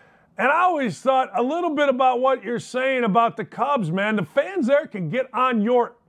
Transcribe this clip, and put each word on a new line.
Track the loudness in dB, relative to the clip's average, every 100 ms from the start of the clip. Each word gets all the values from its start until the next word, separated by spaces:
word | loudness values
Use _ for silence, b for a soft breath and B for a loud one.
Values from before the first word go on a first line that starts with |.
| b b b -2
And | 0
I | 2
always | 2 0 -2 -2
thought | 2 2 0
a | -2
little | -2 -2 -2
bit | 0 2
about | 2 2 2
what | 0 0
you're | -4 -6
saying | -6 -4 -2 0
about | 2 2 2 0
the |
Cubs, | -10 -4 0 0 0
man. | -2 -2 -2
The |
fans | -2 -2 -2 -2 2
there | 0 0
can | -6 -4
get | -4 -4
on | -2 0 0
your | 2 2 0 -6